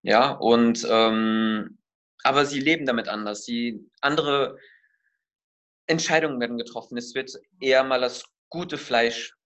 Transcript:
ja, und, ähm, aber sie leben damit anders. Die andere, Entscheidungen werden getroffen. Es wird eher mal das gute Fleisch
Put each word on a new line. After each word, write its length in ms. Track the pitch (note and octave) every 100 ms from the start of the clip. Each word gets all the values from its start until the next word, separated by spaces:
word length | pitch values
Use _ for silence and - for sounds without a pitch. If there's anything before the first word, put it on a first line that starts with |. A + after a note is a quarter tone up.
ja, 300 | G2 G#2+ C#3
und, 560 | C3+ A#2 A#2 A#2 A#2 -
ähm, 880 | A2+ A2+ A2 A2 A2 A2 G#2+ - - _ _ _ _
aber 240 | C3 C#3 C#3+
sie 140 | C#3+
leben 260 | C#3 D#3+ C3+
damit 220 | A#2 G#2+
anders. 340 | G#2+ G#2 G#2
Die 360 | - A#2 A#2+ G#2+ - _
andere, 560 | C#3 D#3 D3 C#3+ - - - _ _ _ _ _ _ _ _ _ _ _ -
Entscheidungen 520 | D#3+ - E3 D#3 B2+
werden 180 | A#2+ A#2+
getroffen. 400 | A#2 A#2 - A#2+
Es 160 | A#2+ B2+
wird 180 | - - - _
eher 240 | C3+ C3
mal 180 | C3 B2+
das 220 | B2 - - _ _
gute 280 | E3 F3+ D3
Fleisch 560 | - A#2+ A#2 A#2 - _